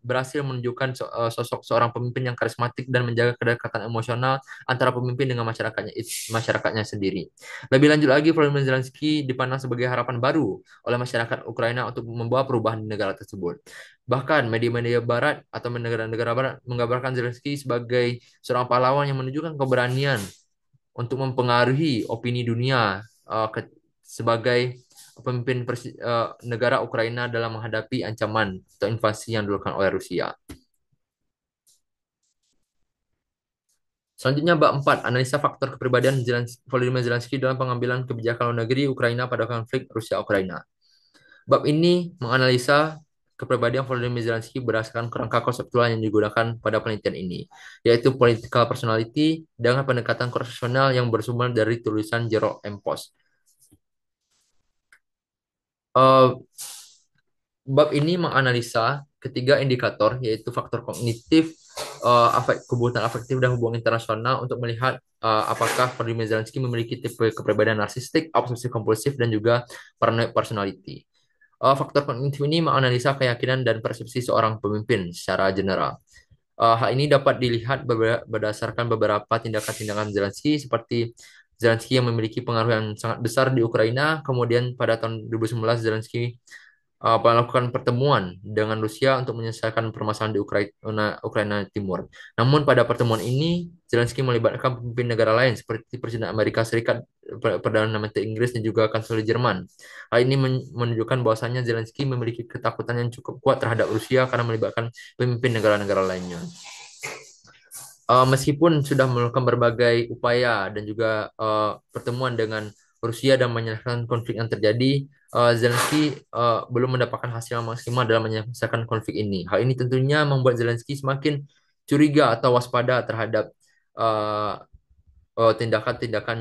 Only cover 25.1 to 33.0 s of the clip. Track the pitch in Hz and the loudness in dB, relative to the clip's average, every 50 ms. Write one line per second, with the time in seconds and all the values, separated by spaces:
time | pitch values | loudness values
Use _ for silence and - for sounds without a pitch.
25.1 | _ - 113 131 123 123 120 131 127 123 120 113 120 120 - 123 - - - 113 | _ -12 -6 -4 -4 -4 -2 -2 -2 -2 -2 -4 -6 -6 -8 -12 -14 -8 -6 -2
26.1 | 120 117 113 - - - - 120 120 110 120 120 135 120 107 117 - 120 113 117 | -2 0 -2 -2 -6 -10 -10 -8 -4 -2 0 0 2 0 -2 -2 -2 -2 -2 -2
27.1 | 120 123 120 120 117 117 117 113 113 110 113 117 107 110 110 - - 127 90 98 | -2 -4 -6 -4 -4 -4 -4 -4 -6 -8 -8 -6 -6 -6 -6 -4 -6 -6 -4 -6
28.1 | 110 - 110 - 107 110 107 98 92 92 - _ _ - - 101 113 110 - 107 | -6 -4 -4 -2 0 0 0 0 -2 -8 -12 _ _ -4 -4 -2 -2 0 0 0
29.1 | 101 - - - 113 110 104 101 101 95 95 98 71 - 98 95 - 92 - - | 0 -2 -6 -6 -4 -4 -2 -2 -2 -2 -4 -4 -2 0 0 0 0 -2 -4 -4
30.1 | 87 82 65 50 50 - _ - - - _ _ _ _ _ _ _ _ _ _ | -4 -4 -4 -4 -6 -10 _ -18 -18 -18 _ _ _ _ _ _ _ _ _ _
31.1 | _ _ _ _ _ _ _ _ _ _ _ _ _ _ _ _ _ _ _ _ | _ _ _ _ _ _ _ _ _ _ _ _ _ _ _ _ _ _ _ _
32.1 | _ _ _ _ _ _ _ _ _ _ _ _ _ _ _ _ _ _ | _ _ _ _ _ _ _ _ _ _ _ _ _ _ _ _ _ _